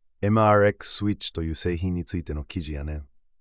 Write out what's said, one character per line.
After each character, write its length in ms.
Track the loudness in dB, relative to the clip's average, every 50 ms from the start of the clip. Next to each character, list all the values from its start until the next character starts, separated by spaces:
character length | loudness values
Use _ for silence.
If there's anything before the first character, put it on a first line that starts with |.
| _ _ _ _
エ 100 | 0 2
ム 100 | 4 4
ア 100 | 6 6
ー 80 | 6 6
ル 80 | 6
エ 40 | 4
ッ 60 | 2
ク 80 | 0 -4
ス 120 | -8 -6
ス 80 | -2 -2
イ 80 | -2 -2
ッ 40 |
チ 160 | -4 -6 -8 -6
と 120 | -4 -4
い 60 | -4 -4
う 20 |
製 220 | -4 -2 -2 -2
品 180 | -2 -2 -2 -2
に 100 | -4 -4
つ 140 | -4 -6 -6
い 60 | -6
て 100 | -6 -8
の 80 | -8 -8
記 160 | -8 -8 -8
事 120 | -8 -6 -8
や 100 | -8 -6
ね。 200 | -8 -8 -8 -10 -14 _ _ _ _ _ _